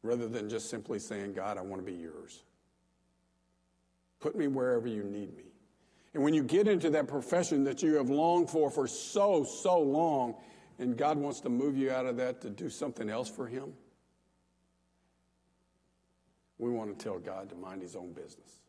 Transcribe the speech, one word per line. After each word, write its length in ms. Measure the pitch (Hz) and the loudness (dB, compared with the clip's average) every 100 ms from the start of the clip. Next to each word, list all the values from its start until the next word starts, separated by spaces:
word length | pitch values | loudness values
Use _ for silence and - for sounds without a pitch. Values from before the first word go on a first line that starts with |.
| 113 | 0
Rather 220 | 120 117 | -2 -2
than 200 | 117 104 | -4 -4
just 220 | 113 - | -6 -6
simply 300 | 117 104 110 | -8 -6 -8
saying, 340 | - 104 101 | -6 -6 -6
"God, 240 | 98 98 98 | -4 -4 -4
I 40 | |
want 240 | 92 95 92 | -6 -8 -8
to 60 | |
be 60 | 90 | -10
yours. 460 | 82 78 - - _ _ _ _ _ _ _ _ _ _ _ _ _ _ _ _ _ _ | -10 -14 -18 -20 _ _ _ _ _ _ _ _ _ _ _ _ _ _ _ _ _ _
Put 160 | 151 - | -4 0
me 120 | 143 | 0
wherever 400 | 135 127 120 117 | 2 2 2 2
you 160 | 107 | -4
need 320 | 101 104 95 - | -4 -6 -8 -12
me." 80 | - _ _ _ _ _ _ | -20 _ _ _ _ _ _
And 100 | 156 | 0
when 100 | 147 | 4
you 100 | 156 | 4
get 240 | 127 175 208 | 4 4 6
into 220 | 190 165 | 4 4
that 160 | 151 139 | 2 2
profession 580 | 143 120 175 170 147 139 | -2 0 2 2 2 2
that 180 | 127 | 2
you 120 | 160 151 | 4 4
have 140 | 127 | 4
longed 400 | 143 165 175 156 | 4 4 4 4
for 200 | 160 147 | 4 2
for 180 | 143 127 | 2 -2
so, 560 | - - 202 202 180 | -2 -4 2 4 4
so 360 | 139 - 196 180 | 2 -2 2 4
long, 560 | 143 143 165 143 123 117 - - - - | 4 4 4 2 0 -6 -14 -20 -20 -4
and 160 | 123 120 | -2 2
God 220 | 143 151 | 2 2
wants 240 | 143 139 | 0 -4
to 80 | 135 | -2
move 260 | 123 143 135 | 0 2 2
you 160 | 135 | 0
out 140 | 127 127 | 0 -2
of 120 | 120 | 0
that 240 | 127 127 | -2 -4
to 80 | 120 | -10
do 200 | 98 107 | -8 -8
something 400 | - 143 117 107 | -6 -8 -4 -4
else 200 | 110 110 | -4 -6
for 180 | - 123 | -8 -8
him, 260 | 127 139 - _ _ _ _ _ _ _ _ _ _ _ _ _ _ _ _ _ _ _ _ _ _ _ _ _ _ _ _ | -8 -10 -14 _ _ _ _ _ _ _ _ _ _ _ _ _ _ _ _ _ _ _ _ _ _ _ _ _ _ _ _
we 120 | 120 | -4
want 280 | 120 107 95 | -2 -4 -8
to 60 | |
tell 160 | 110 92 | -8 -8
God 300 | 80 95 98 | -8 -10 -12
to 60 | 87 | -14
mind 260 | 92 95 | -12 -12
his 140 | 90 90 | -12 -12
own 180 | 90 | -14
business. 480 | 87 82 - - - | -14 -16 -18 -20 -20